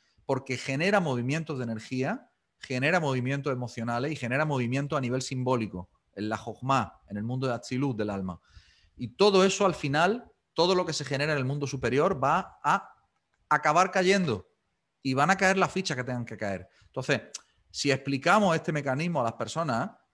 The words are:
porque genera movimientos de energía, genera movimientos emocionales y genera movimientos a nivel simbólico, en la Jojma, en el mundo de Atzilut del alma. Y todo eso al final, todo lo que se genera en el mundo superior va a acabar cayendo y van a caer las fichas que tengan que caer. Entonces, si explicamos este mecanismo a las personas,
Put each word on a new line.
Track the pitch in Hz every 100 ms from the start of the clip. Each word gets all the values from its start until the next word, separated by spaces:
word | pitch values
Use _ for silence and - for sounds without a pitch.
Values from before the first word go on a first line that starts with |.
| _ _ -
porque | 131 - 127
genera | - 135 180 208
movimientos | 165 123 123 156 160 139
de |
energía, | 117 110 - 127 135 247 - _ _ _
genera | - 127 143 180
movimientos | 151 131 127 143 139
emocionales | 127 120 - 117 120 143
y | 151
genera | 120 131
movimientos | 156 135 120 135 143 151
a |
nivel | 123 131
simbólico, | - 131 127 127 107 92 90 _ _
en | - 107
la | 107
Jojma, | 120 104 127 135 98 - _
en | 101
el |
mundo | 113 127 131
de |
Atzilut | 120 - 127 139 110
del | 104
alma. | 98 95 85 _ - _ _ _ -
Y | 123
todo | - 202 190
eso | 190 190
al | 202
final, | - 147 147 175 240 - _ _
todo | - 175
lo | 185
que | 170
se | 151 135
genera | 139 151
en | 147
el | 131
mundo | 147 139
superior | 135 127 131 180 156
va | 135 170 190 -
a | 147 190 - _ _ _ _ _ _
acabar | 151 156 160 190
cayendo | 190 185 202 170 104 - _ _ _ _ _
y | 135
van | 131 151
a | 190
caer | 190 190
las | 165
fichas | 185 190 127
que |
tengan | 123 123 117
que | 110
caer. | 104 92 92 _
Entonces, | _ - 127 127 - - _ _ _
si | - 143
explicamos | 135 - 139 165 202 202
este | 160 160
mecanismo | 151 139 131 170 156
a |
las | 117
personas, | - 107 156 160 117 170 - _